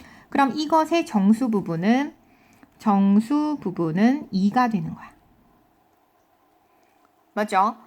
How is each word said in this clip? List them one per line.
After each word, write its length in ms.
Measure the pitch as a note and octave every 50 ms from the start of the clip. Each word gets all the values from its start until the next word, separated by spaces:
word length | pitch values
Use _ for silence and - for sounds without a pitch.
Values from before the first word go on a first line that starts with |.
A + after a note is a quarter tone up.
| - - - - - _
그럼 220 | - C#4 C#4 C4+ A3
이것의 520 | D4 D#4 D4 E4 D#4+ D#4 D#4 E4 E4 C#4+
정수 440 | - - G#3 F#3+ G3 A3 A3 C4+ A#3+
부분은, 640 | A3 G3 E3+ F3 E3 D#3+ F3 G#3 A#3+ C4 C#4+ D#4+ D#4+ _ _ _ _ _ _ _ _ _ - _ _ _
정수 800 | - A3 G3+ G3 G3 G3 G3+ G#3 A3 - D4 D4 D4+ D4+ D4+ C#4+
부분은 680 | - G3 E3+ - E3+ D#3+ D#3 F#3 G#3 A#3+ C4+ D4+ - -
이가 360 | - F#3+ F#3+ G3+ G3+ B3 B3+ A#3+
되는 260 | A3 F#3 D#3+ D#3+ -
거야. 160 | - - - - _ _ _ _ _ _ _ _ _ _ _ _ _ _ _ _ _ _ _ _ _ _ _ _ _ _ _ _ _ _ _ _ _ _ _ _ _ _ _ _ _ _ _ _
맞죠? 440 | G#3 G#3+ G#3 - F#3+ G3 A3 A#3 - -